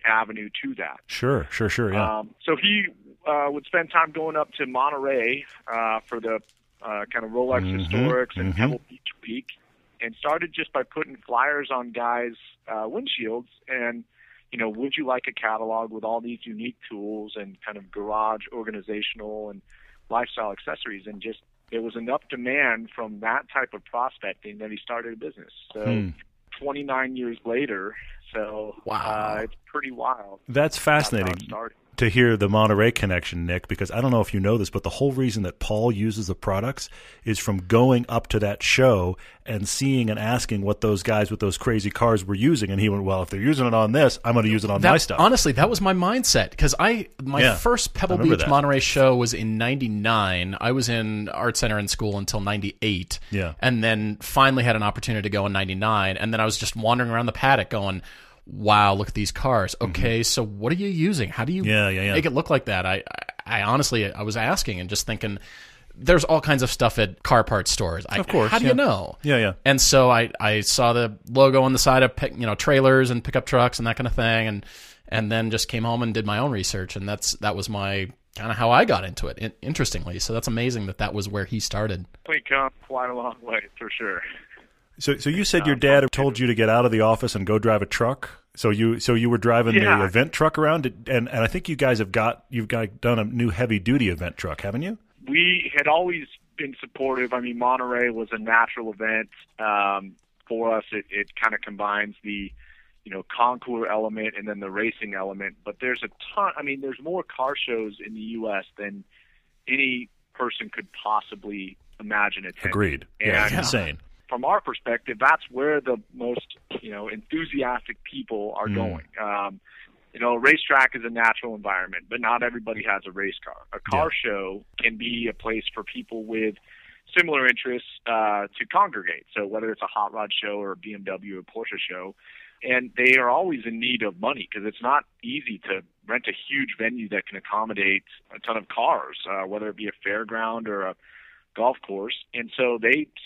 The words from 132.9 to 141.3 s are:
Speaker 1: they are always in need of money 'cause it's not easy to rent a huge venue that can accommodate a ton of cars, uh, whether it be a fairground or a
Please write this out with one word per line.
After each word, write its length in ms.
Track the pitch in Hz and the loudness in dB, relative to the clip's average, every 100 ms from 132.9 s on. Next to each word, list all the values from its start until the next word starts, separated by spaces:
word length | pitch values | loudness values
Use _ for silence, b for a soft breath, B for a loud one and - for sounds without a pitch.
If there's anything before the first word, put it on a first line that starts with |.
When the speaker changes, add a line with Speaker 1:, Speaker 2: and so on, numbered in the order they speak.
| 123 | 2
Speaker 1:
they 180 | 123 131 | 6 6
are 120 | 123 | 6
always 360 | 135 185 143 113 | 2 0 -4 -6
in 140 | 113 | -6
need 220 | 123 120 | -4 -2
of 160 | 107 87 | -4 -4
money 280 | 107 139 - | -4 -4 -8
'cause 120 | 107 104 | -8 -8
it's 160 | - | -6
not 240 | 120 143 - _ | 0 0 0 _
easy 380 | 117 143 120 98 | -10 -10 -8 -10
to 240 | - 95 90 _ 101 | -6 -8 -8 _ -6
rent 200 | 120 - | -6 -4
a 40 | |
huge 440 | - - 139 131 - | -8 -8 -6 -6 -4
venue 300 | 113 123 107 | -6 -4 -6
that 180 | 101 - | -6 -6
can 100 | 98 | -12
accommodate 640 | - 104 110 104 98 98 - - _ | -6 -4 -4 -2 0 0 -4 -16 _
a 60 | 113 | -12
ton 180 | - 113 | -6 -6
of 100 | 92 | -4
cars, 480 | - 127 139 67 73 - | -2 0 0 -4 -12 -8
uh, 140 | 98 | -6
whether 240 | 95 104 107 | -6 -6 -8
it 60 | 98 | -8
be 120 | 104 | -10
a 40 | - | -8
fairground 640 | 98 101 110 113 113 117 110 | -4 -4 -4 -6 -4 -4 -6
or 140 | 101 | -6
a 120 | 92 90 b b b | -6 -8 b b b